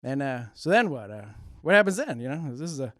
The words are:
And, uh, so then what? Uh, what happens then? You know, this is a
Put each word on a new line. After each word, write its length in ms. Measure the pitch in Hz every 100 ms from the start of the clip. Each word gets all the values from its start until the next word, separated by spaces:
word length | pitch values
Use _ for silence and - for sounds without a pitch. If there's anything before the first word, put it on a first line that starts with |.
And, 180 | 123 135
uh, 200 | 139 127 120
so 160 | - 151
then 200 | 202 233
what? 200 | 139 101
Uh, 160 | 107 104 107 - -
what 120 | 151
happens 220 | 202 202 190
then? 220 | 294 120
You 100 | 120
know, 260 | 147 160
this 160 | 123 165
is 80 | 151
a 140 | 131